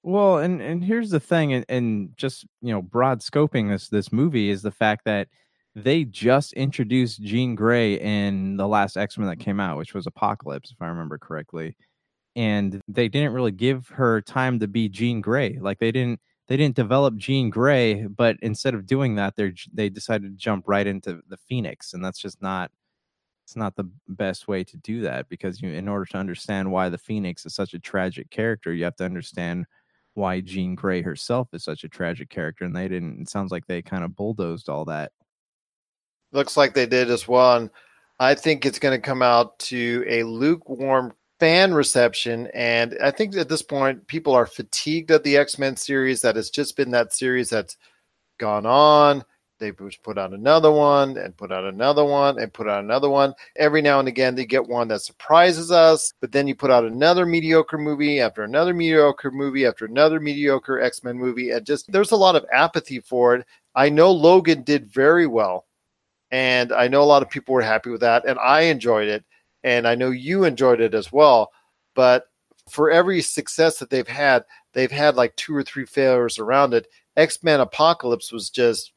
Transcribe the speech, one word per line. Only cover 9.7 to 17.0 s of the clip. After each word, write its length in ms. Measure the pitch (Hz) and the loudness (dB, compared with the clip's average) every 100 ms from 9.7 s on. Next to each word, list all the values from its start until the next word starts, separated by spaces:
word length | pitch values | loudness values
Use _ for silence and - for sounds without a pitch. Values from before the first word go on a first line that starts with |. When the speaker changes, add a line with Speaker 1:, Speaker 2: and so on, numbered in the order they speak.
| 73 | -8
Speaker 1:
which 160 | 78 | -10
was 140 | 98 87 | -12 -12
Apocalypse, 640 | _ 104 104 76 69 - | _ -6 -6 -12 -14 -16
if 100 | _ | _
I 60 | 85 | -12
remember 300 | 85 80 78 | -10 -12 -14
correctly. 580 | _ 78 76 82 80 - _ _ _ _ _ 120 | _ -14 -12 -14 -14 -16 _ _ _ _ _ -6
And 440 | 113 104 98 98 - | -4 -2 -4 -8 -10
they 180 | 104 117 | -4 -2
didn't 240 | 139 147 | -2 -4
really 220 | 123 120 | -4 -6
give 340 | 92 123 131 127 | -2 -4 -4 -8
her 320 | - 123 110 | -4 0 -2
time 400 | - 131 127 120 | -4 -4 -4 -4
to 80 | 107 | -4
be 220 | 110 110 | -4 -4
Jean 320 | 95 120 117 | -4 -4 -4
Grey. 360 | 101 127 117 131 | -4 -4 -4 -6
Like, 220 | 98 98 | -8 -4
they 120 | 117 | -4
didn't, 280 | 127 123 113 _ _ _ | -2 -4 -8 _ _ _
they 100 | 135 | -2
didn't 180 | 151 120 | -2 -2
develop 400 | 107 131 | -2 0